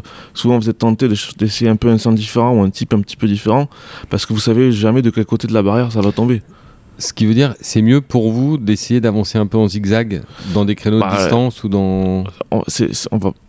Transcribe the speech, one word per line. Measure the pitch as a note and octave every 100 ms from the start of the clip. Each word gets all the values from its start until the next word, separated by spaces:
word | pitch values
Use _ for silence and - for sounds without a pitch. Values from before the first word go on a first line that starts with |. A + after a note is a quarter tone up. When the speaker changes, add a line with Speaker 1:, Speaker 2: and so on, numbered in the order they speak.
| - - -
Speaker 1:
Souvent, | - A#2+ A#2+
vous | A2
êtes | A2
tenté | A#2 A2 C3
de |
ch-, | G#2 - -
d'essayer | G#2+ - A#2
un | A2
peu | A#2+
un | A2+
sens | A#2 A2
différent | A2 A#2+ A#2+
ou | A#2
un | G2
type | - -
un | G#2+
petit | G2+ -
peu | A2
différent, | G2+ G#2+ A#2+ C#3+ - - - -
parce | G2+ -
que |
vous | G#2+
savez | A#2+ A2+ C3
jamais | G#2+ A2 B2+
de | A#2
quel | A2+
côté | G#2 A#2 A2+
de |
la | A2
barrière | G2 A2+ B2
ça | A2+
va | G2+
tomber. | G#2 A#2+ A#2 - - - - - -
Speaker 2:
Ce | -
qui | -
veut | A2
dire, | A2+ C#3 -
c'est | - A2+
mieux | A2 C#3
pour | C3+ B2 A2
vous | A#2 C#3 D#3
d'essayer | G#2 G#2 - B2
d'avancer | A#2+ G#2 G2+ A2
un | G2+
peu | A2+
en | G#2
zigzag | G#2 G2 A2 A#2 F#2 - - F#2+
dans | F#2+ G2+
des | G2+
créneaux | G#2+ A2
Speaker 1:
Bah, | G2
Speaker 2:
de | G2
distance | F2+ A#2 B2 -
ou | G#2
dans | G2 F#2+ F#2+ F#2+ F#2+ F#2+ - -
Speaker 1:
on, | A2 -
c'est, | - A2+
c'est, | - -
on | G#2+
va, | F#2+ -